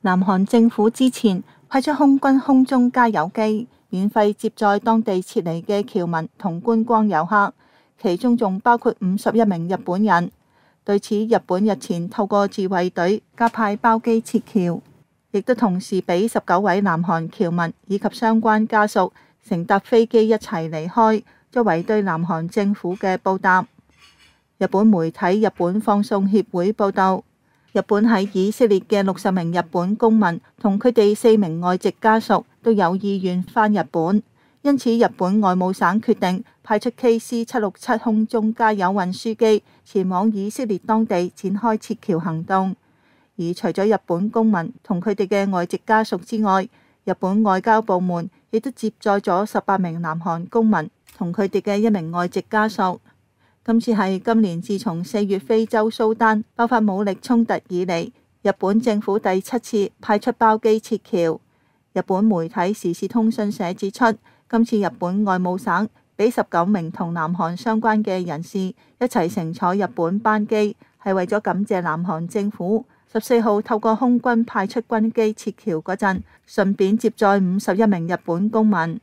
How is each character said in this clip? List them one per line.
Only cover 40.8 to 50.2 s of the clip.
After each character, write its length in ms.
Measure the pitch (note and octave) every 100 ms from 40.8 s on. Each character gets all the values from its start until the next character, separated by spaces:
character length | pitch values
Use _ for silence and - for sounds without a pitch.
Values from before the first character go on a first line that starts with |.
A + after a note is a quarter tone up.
| - A3
地 260 | A3+ F#3 F3+ -
展 220 | F#3+ G3+
開 200 | A#3 G#3+
撤 140 | - A3+
僑 240 | - E3
行 240 | E3 D#3+
動。 320 | F3+ F#3+ F#3+ F#3 _ _ _ _ _ -
而 40 | E3+ F3+
除 120 | G3
咗 260 | E3 G3+ G3+
日 40 | _
本 240 | F3 G#3
公 160 | A3+ A3
民 260 | F#3+ E3 -
同 180 | _ F3
佢 140 | G3 G3+
哋 100 | F#3+
嘅 240 | G3+ G3
外 160 | F#3 F3
籍 160 | F#3+ -
家 160 | A3
屬 160 | A3 F#3
之 200 | - A3
外， 260 | G#3+ F#3+ F#3+ _ _ _ -
日 100 | F#3
本 240 | F#3 G3+
外 180 | G#3+ F#3+
交 200 | A3+ A3
部 180 | A3 F#3
門 300 | F3+ F3 F3+ _ _
亦 80 | A3
都 100 | C4+
接 220 | - A3 _
載 180 | G#3+ G3+
咗 240 | G3+ F3+
十 160 | G#3 G#3+
八 180 | - G3
名 200 | F3+ E3
南 180 | E3+
韓 260 | E3